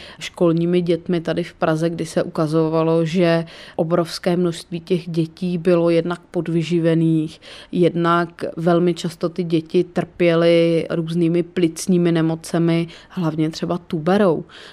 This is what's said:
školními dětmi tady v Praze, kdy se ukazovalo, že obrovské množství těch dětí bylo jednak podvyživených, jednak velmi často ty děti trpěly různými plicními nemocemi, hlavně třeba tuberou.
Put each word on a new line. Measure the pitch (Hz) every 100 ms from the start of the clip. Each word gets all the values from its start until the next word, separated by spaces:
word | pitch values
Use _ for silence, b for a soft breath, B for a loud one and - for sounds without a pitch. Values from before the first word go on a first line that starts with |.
| B B
školními | - - 175 165 170 180
dětmi | 175 165 170 175
tady | 165 165
v | 170
Praze, | - 165 156 170
kdy | 170 165
se | 180
ukazovalo, | 170 170 156 160 160 160 160 165
že | 160 180 170 165 165 B B -
obrovské | 165 175 170 - 185 175
množství | 175 165 - 170
těch | 165 180 170
dětí | 165 160 - 180 175
bylo | 175 170 170
jednak | 165 170 170 -
podvyživených, | 180 165 165 156 175 165 165 165 160 156 - B B B
jednak | 170 170 170 170 170 170 - - -
velmi | 165 170 175
často | 170 175 - 175
ty | 165
děti | 170 165 160 180
trpěly | 180 - 170 - 175 165 170 170 170 165 -
různými | 170 160 170 165 175
plicními | 170 - 165 165 - 180 175
nemocemi, | 165 160 160 - 170 170 165 165 B B
hlavně | - 160 156 156
třeba | 160 165 175
tuberou. | - 165 156 202 202 147 - B B